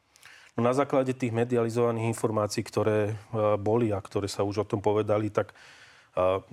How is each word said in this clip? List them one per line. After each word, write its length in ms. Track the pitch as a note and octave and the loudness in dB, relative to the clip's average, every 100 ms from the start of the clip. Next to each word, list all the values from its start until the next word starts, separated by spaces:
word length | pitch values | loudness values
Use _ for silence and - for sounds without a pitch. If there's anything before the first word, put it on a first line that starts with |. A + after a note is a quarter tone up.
| _ _ - - - | _ _ -20 -20 -10
No, 80 | - | 0
na 80 | A#2+ | 2
základe 400 | C3 C3+ C#3+ C3 | 2 2 2 0
tých 240 | B2+ B2 | -2 -2
medializovaných 720 | A2+ A#2+ B2 A2+ A2+ A#2+ A2+ A2+ | 0 0 0 0 0 0 0 -2
informácií, 560 | A2 A2+ G#2+ G#2 - | 0 -2 0 -2 -2
ktoré, 500 | G#2+ - G#2+ G#2+ G#2 | -4 0 2 2 0
e, 460 | G#2+ - A2+ G#2+ G#2 | -4 -6 0 2 2
boli 320 | G2+ A#2 A2+ | 2 0 0
a 80 | G2+ | -2
ktoré 320 | - G#2 G2 | -4 -4 -4
sa 160 | - G2+ | -2 -2
už 160 | G2+ | -2
o 20 | |
tom 140 | G2 A2 | -2 0
povedali, 480 | G#2 G#2 G#2 G#2 G#2+ | 2 2 2 0 0
tak, 240 | A2 G#2 | -2 -2
e, 880 | - - - - - _ - F#2 F#2+ - | -6 -20 -20 -20 -20 _ 0 0 0 0